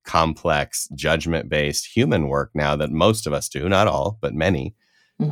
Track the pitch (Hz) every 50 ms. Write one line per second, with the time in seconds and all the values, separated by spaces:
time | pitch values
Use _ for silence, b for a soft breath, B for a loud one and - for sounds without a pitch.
0 | - - - 82 82 82 76 - - 85 78 73 67 - - - - - 71 73
1 | 76 78 82 80 73 85 82 78 - - 76 76 73 73 76 - - - - 110
2 | 131 147 123 90 76 69 69 71 69 - - 76 73 73 76 73 76 - - 78
3 | 87 107 110 110 - 78 73 69 - - - 67 73 92 98 95 107 101 76 71
4 | 69 98 110 - - - - 73 78 95 92 71 65 - - _ _ _ _ _
5 | _ _ _ - - 151